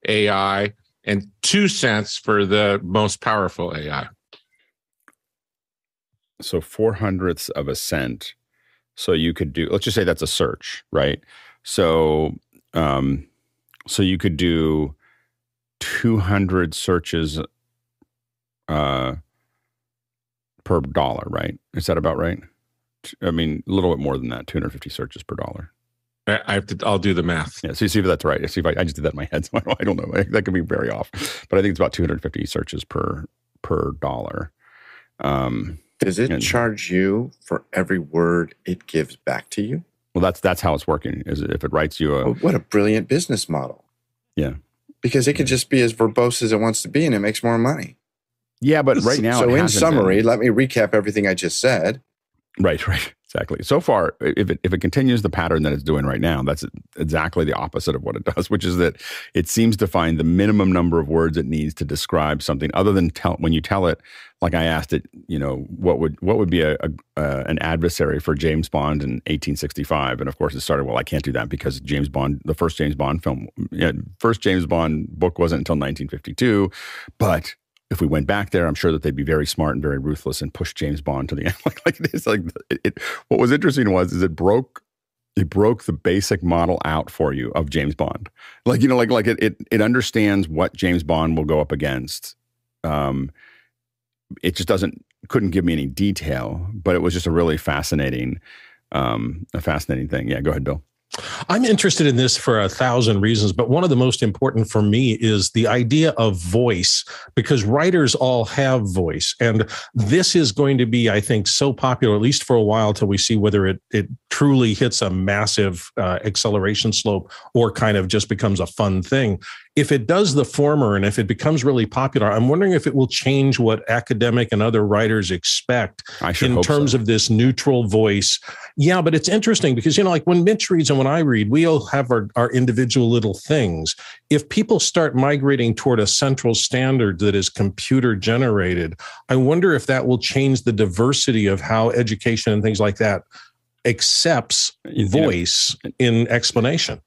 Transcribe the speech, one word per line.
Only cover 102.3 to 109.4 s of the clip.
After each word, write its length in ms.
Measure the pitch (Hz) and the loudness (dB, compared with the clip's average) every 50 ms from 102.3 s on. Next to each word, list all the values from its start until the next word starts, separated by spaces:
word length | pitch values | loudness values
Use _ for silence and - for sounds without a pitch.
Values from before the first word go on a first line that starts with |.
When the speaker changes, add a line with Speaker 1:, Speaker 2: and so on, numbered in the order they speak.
| - - | 0 0
Speaker 4:
for 240 | - - 120 110 | 0 2 2 2
a 80 | 101 98 | 2 0
thousand 520 | - - 127 127 120 123 120 110 110 98 | 0 0 0 0 2 2 2 2 2 2
reasons, 300 | 98 110 117 107 104 104 | 2 2 2 2 2 0
but 160 | 87 87 123 113 | 2 0 0 2
one 160 | 127 160 180 | 2 2 4
of 60 | 180 | 4
the 60 | 143 | 4
most 260 | 123 127 127 117 - | 4 4 2 2 2
important 480 | - 110 90 - 135 131 - 113 110 101 | 0 -2 0 0 -2 0 0 0 -2 0
for 140 | - 107 107 | 2 2 2
me 300 | 104 104 117 135 127 110 | 4 4 4 2 2 0
is 360 | 107 117 110 107 101 92 - | 2 2 2 2 2 0 0
the 160 | - 113 113 | 0 2 2
idea 460 | 110 110 123 123 113 127 156 160 160 | 2 2 2 0 2 2 4 4 2
of 260 | - - 117 110 104 90 | 2 2 2 2 2 0
voice, 640 | 85 87 87 113 123 120 107 87 82 - - - - - - - - - _ | -4 0 0 2 2 2 2 2 0 0 0 0 -2 -6 -14 -18 -18 -4 _
because 300 | - 117 - 151 127 101 | -2 0 2 2 2 2
writers 500 | 101 117 143 156 180 185 180 151 127 - | 2 2 2 2 4 4 4 4 4 2
all 320 | - 131 127 127 123 113 | 2 2 2 2 2 0
have 380 | - - - 139 135 131 127 110 | 0 0 0 2 2 2 2 0
voice. 520 | 101 90 95 90 82 78 78 - - - | 0 0 0 0 0 -2 -4 -4 -6 -2
And 280 | _ | _